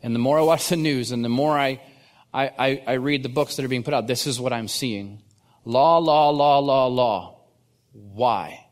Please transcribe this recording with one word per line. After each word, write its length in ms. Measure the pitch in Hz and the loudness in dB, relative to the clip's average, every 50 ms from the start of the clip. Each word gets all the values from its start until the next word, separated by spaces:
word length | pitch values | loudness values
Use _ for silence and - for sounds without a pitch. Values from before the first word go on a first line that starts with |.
and 140 | - 120 117 | -4 -4 -4
the 40 | 117 | -2
more 200 | 120 131 147 156 | 0 2 2 4
I 20 | |
watch 280 | 156 160 165 151 - - | 4 4 2 2 0 -2
the 60 | 180 | -2
news, 360 | 165 156 156 143 127 120 107 | 0 0 0 0 -2 -2 -4
and 120 | 123 120 117 | -4 -4 -2
the 60 | 120 | -2
more 260 | 120 127 143 151 151 | 0 0 2 2 2
I, 260 | 143 139 135 135 127 - - - _ _ _ _ _ _ _ - | 2 0 0 -2 -6 -12 -20 -20 _ _ _ _ _ _ _ -4
I, 180 | 131 139 131 - | -2 -2 -2 -2
I, 260 | - 127 135 135 135 - | -2 -2 -2 -2 -2 -4
I 60 | 117 127 | -4 -4
read 280 | 131 127 143 147 139 | -2 -2 -2 -2 -2
the 80 | 131 127 | -4 -4
books 280 | 123 147 147 - - | -2 -2 -2 -2 -4
that 80 | - 135 | -8 -4
are 40 | 127 | -4
being 140 | 131 123 113 | -4 -4 -2
put 100 | 147 143 | -2 -2
out, 140 | 131 110 | -2 -2
this 180 | 117 127 120 - | -2 -4 -4 -2
is 140 | 147 131 120 | -4 -4 -4
what 140 | 123 123 120 | -4 -4 -4
I'm 140 | 117 113 | -4 -6
seeing. 540 | 107 - - 139 123 110 101 101 101 101 107 _ _ _ _ _ _ _ _ _ | -6 -6 -6 -4 -4 -6 -6 -10 -12 -16 -20 _ _ _ _ _ _ _ _ _
Law, 340 | 117 117 127 139 160 170 170 | -2 2 2 4 4 4 4
law, 320 | 170 160 147 151 151 147 | 4 4 4 4 4 4
law, 260 | 147 143 143 147 143 | 4 4 4 4 4
law, 300 | 143 139 139 131 135 131 | 4 4 2 2 2 2
law. 540 | 127 123 123 123 117 104 92 87 - - _ _ _ _ _ _ _ _ _ _ _ _ | 2 2 2 2 2 0 -2 -4 -10 -20 _ _ _ _ _ _ _ _ _ _ _ _
Why? 720 | 107 104 101 98 107 123 123 113 98 82 76 - - - _ | -20 -20 -18 -4 0 0 2 2 0 -4 -8 -14 -18 -20 _